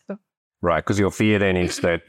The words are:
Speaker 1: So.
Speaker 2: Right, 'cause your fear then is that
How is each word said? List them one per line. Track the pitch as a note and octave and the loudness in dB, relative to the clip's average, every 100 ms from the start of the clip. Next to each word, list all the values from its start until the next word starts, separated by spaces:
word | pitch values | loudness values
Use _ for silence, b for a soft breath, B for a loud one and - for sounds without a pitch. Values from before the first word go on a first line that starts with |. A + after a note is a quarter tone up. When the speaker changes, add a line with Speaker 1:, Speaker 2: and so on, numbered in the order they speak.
| - | -16
Speaker 1:
So. | G3 _ _ _ _ | -16 _ _ _ _
Speaker 2:
Right, | F2 D#2+ | 0 0
'cause | - G2 | 0 0
your | F#2+ | 0
fear | - G#2+ G#2 | 0 0 2
then | G2 F#2 | 2 2
is | F2 - | 0 -2
that | F2+ E2 | -2 -2